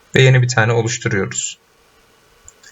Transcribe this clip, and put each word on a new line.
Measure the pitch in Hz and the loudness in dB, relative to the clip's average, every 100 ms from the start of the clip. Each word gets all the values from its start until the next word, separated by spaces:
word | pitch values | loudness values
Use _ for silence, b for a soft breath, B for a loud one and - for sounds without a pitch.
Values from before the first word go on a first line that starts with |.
| _ - | _ 2
Ve | |
yeni | 131 131 | 4 4
bir | 123 | 2
tane | 117 110 | 0 0
oluşturuyoruz. | 117 113 - - 101 95 - - - _ _ _ _ _ _ _ _ - _ B | 0 -2 -6 -4 -4 -4 -6 -10 -12 _ _ _ _ _ _ _ _ -20 _ B